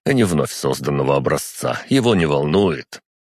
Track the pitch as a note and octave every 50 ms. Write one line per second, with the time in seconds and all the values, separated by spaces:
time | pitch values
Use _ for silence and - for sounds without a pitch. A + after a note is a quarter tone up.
0 | - - C#3 B2+ A2+ F2+ E2+ D2 C2 - - - - C#2 B1+ - B1+ D2 C#2+ C#2
1 | C2+ C2+ C#2 C#2 C2 C#2+ D2 C#2+ - - - - - - - - - - C3+ C#3
2 | A2+ B2 G#2+ F2+ E2 D2+ C#2+ C#2+ D2 D2+ D#2 G2 G2+ F2+ D2+ B1+ - - - -
3 | _ _ _ _ _ _